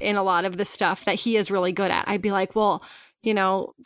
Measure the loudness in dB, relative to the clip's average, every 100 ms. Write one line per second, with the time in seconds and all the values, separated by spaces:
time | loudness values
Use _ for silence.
0 | -2 0 2 2 0 -2 -4 0 0 0
1 | -2 -2 2 0 2 0 0 0 0 0
2 | 0 -2 0 0 0 0 2 0 -4 -20
3 | -20 _ -2 0 2 0 -4 -10